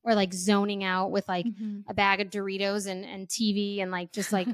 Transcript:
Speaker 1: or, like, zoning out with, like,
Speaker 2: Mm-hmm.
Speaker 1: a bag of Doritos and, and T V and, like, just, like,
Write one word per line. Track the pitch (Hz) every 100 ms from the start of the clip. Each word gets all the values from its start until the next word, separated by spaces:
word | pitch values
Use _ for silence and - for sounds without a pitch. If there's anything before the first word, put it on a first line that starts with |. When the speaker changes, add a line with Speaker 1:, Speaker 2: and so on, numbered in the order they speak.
Speaker 1:
or, | 233
like, | 208 185
zoning | 185 185 202 202 196
out | 190 185 190
with, | 190 196
like, | 180 233
Speaker 2:
Mm-hmm. | 196 214 202 202
Speaker 1:
a |
bag | 196 196 196
of | 196
Doritos | 208 196 190 196 208 196
and, | 185 202
and | 196 190
T | - 214
V | 202 202 202
and, | 185
like, | 180 175
just, | 214 185
like, | 202 180